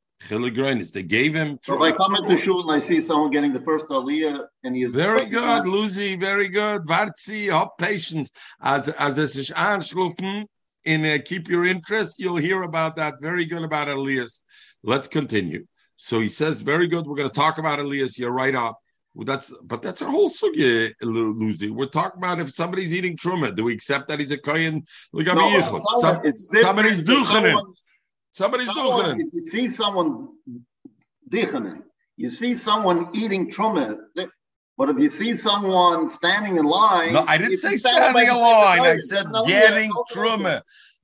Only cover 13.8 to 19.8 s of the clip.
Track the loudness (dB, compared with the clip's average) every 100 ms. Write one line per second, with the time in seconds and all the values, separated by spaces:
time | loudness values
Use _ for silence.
13.8 | -2 -4 -2 -4 -4 -12 _ -20 -20 _
14.8 | -2 -2 0 -4 -2 -2 -2 -8 -14 _
15.8 | _ _ -4 -2 -2 -2 -2 -2 -2 0
16.8 | 0 -2 -4 -6 -4 0 0 0 -4 -4
17.8 | -4 -4 -4 -4 -4 -2 0 0 -4 -6
18.8 | _ _ _ -12 -6 -6 -8 -18 -10 -8